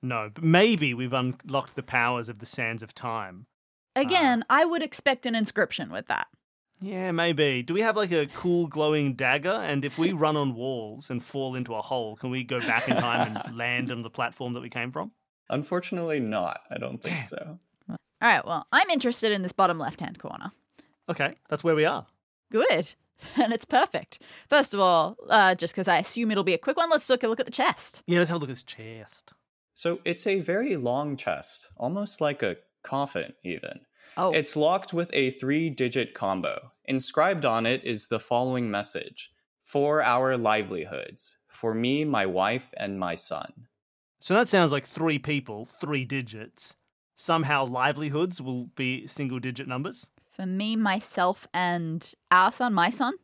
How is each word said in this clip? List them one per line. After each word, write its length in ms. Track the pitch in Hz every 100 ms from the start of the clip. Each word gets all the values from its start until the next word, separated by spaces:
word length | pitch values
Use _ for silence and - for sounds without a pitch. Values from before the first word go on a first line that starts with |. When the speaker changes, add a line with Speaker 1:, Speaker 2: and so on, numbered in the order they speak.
Speaker 1:
No, 260 | 131 120 107
but 120 | 104
maybe 480 | 165 170 220 214 147
we've 180 | 120 127
unlocked 640 | 131 127 123 - 139 - -
the 60 |
powers 460 | - 127 120 123 110
of 100 | 107
the 80 | 113
Sands 360 | - 117 113
of 120 | 113
Time. 520 | - 123 113 98 90 123 _ _ _ _ -
Speaker 2:
Again, 460 | 269 359 285 240
Speaker 1:
Uh, 40 | 226
Speaker 2:
I 140 | 269
would 180 | 330 339
expect 420 | 302 - - 262 254
an 80 |
inscription 560 | 226 214 - 185 - 151
with 160 | 87 -
that. 180 | - - _ _ _ _ _
Speaker 1:
Yeah, 320 | 190 190 185
maybe. 500 | 165 170 151 147 127
Do 100 | 123
we 80 | 180
have, 140 | 226 208
like, 160 | 202
a 140 | 170 143
cool 400 | - 175 175 165
glowing 480 | 147 151 151 143
dagger? 340 | 123 131 139 160
And 340 | 220 170 143
if 120 | 139 143
we 160 | 165
Speaker 2:
<laughs> 120 | 185
Speaker 1:
run 120 | 151 151
on 180 | 143
walls 540 | 117 127 127 107 110 -
and 140 | 123
fall 300 | 120 139 135
into 200 | 127 120
a 60 | 110
hole, 340 | 107 131 110 110
can 140 | 127
we 140 | 127
go 160 | 123 127
back 280 | 117 117 127
in 80 | 127
time 400 | 120 120 - 110
and 200 | - 117
Speaker 2:
<laughs> 0 |
Speaker 1:
land 340 | 120 123 123
on 120 | 120
the 80 | 110
platform 420 | - 117 - 123
that 60 | 123
we 80 | 123
came 240 | 123 120
from? 200 | 147 196 _ _ _ _
Speaker 3:
Unfortunately 720 | 135 147 180 175 180 170 151
not. 400 | 117 107 87 - _
I 80 | -
don't 220 | 123 -
think 140 | - 170
Speaker 1:
Damn. 60 |
Speaker 3:
so. 340 | 127 - - 165 _ _ -
Speaker 2:
All 60 | 175 _ _
right, 220 | 233 180
well, 220 | - 160 -
I'm 180 | 277 392
interested 420 | 320 247 240 220
in 100 | 208
this 100 | 180
bottom 260 | - 185 165
left-hand 400 | 135 156 - 180
corner. 340 | - - 190 - _ _ _ _ -
Speaker 1:
Okay, 260 | 170 147 - _
that's 140 | 147
where 100 | 170
we 100 | 156
are. 220 | 151 143 - _ _ _ _
Speaker 2:
Good. 420 | 214 349 165 - -
<laughs> 380 | _ _ - -
And 160 | 233
it's 120 | 226
perfect. 560 | - 254 311 - 175 - - - -
First 240 | 302 330
of 60 | 202
all, 360 | 185 170 160 214 -
uh, 240 | 220 190
just 180 | 180 170
'cause 120 | - 190
I 120 | 170
assume 320 | 185 - 226
it'll 100 | 208
be 100 | 190
a 60 | 170
quick 180 | - 311
one, 140 | 339
let's 160 | 311 -
take 160 | 254
a 60 | 233
look 100 | 220
at 60 | 262
the 60 |
chest. 500 | 240 254 - - - -
Speaker 1:
Yeah, 100 | 175
let's 100 | 175
have 100 | 170
a 20 |
look 100 | 139
at 60 | 123
this 80 |
chest. 680 | - - 110 113 104 - - _ _ _ _
Speaker 3:
So 280 | - 170 170
it's 220 | - 170 -
a 140 | 196
very 360 | 160 185 262 180
long 400 | 120 127 147 135
chest, 540 | - 73 - - - -
almost 440 | 123 185 208 -
like 220 | 151 143
a 140 | 104 85 _ _
coffin, 500 | - 135 143 90 - -
even. 360 | 90 82 - - _ _ - -
Speaker 2:
Oh. 160 | 185
Speaker 3:
It's 240 | 160 151 156
locked 360 | 151 185 185
with 180 | 170 170
a 160 | - 131
three-digit 840 | 127 127 147 165 131 127 131 117
combo. 600 | - 98 95 78 - - _ -
Inscribed 580 | 135 - - 165 185
on 220 | 135 113 113
it 180 | 127
is 240 | - 110 -
the 120 | 113
following 480 | - 120 127 127 120
message: 600 | 101 104 - - - - _ _ _
"For 420 | - 143 143 151
our 340 | 123 123 131 131
livelihoods, 1000 | 113 110 95 92 76 65 - - - - _
for 260 | - 117
me, 320 | 110 120 139
my 220 | 151 123 95
wife, 480 | 92 95 120 - -
and 220 | 101 98
my 160 | 90
son." 540 | 85 - 80 - - - _ _ _ _ _
Speaker 1:
So 140 | -
that 140 | 190 240
sounds 240 | 202 165
like 140 | 139 -
three 340 | - 160 147
people, 460 | 131 147 131 104 117 -
three 240 | 147 147
digits. 720 | 123 139 120 110 113 - - - _ _ _
Somehow 500 | _ - 165 147 147
livelihoods 760 | 135 123 131 143 151 143 180 180
will 220 | 131 123 123
be 320 | - 131 127 139
single-digit 640 | - 139 123 131 120 135
numbers. 420 | 127 160 240 - _ _ -
Speaker 2:
For 100 | 185
me, 280 | 185 214
myself, 720 | 226 214 196 - - 180 196 -
and 580 | 175 180 175 165 160 - - _
our 180 | 180 185
son, 240 | - 247
my 160 | 202 175
son? 240 | 240 254 370